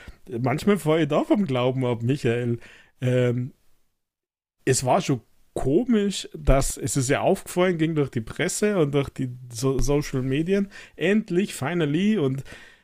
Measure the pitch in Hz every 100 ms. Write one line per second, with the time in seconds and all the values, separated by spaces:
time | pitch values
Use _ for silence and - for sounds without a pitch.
0 | - - - 113 131 151 208 202 151 160
1 | 151 151 320 269 180 127 123 131 123 117
2 | 117 147 123 120 123 117 - - _ _
3 | 127 127 123 123 123 - _ _ _ _
4 | _ _ _ _ _ _ - 127 127 170
5 | 165 131 - _ _ - 131 156 254 220
6 | 202 190 - 165 143 135 127 - 135 143
7 | 127 127 117 190 - 180 185 170 160 156
8 | 135 120 113 - 160 - 208 202 143 143
9 | 135 - 131 127 127 117 135 135 139 143
10 | 143 135 131 139 165 196 196 - - -
11 | 165 214 220 175 208 - 135 175 151 151
12 | 202 214 139 135 - - - -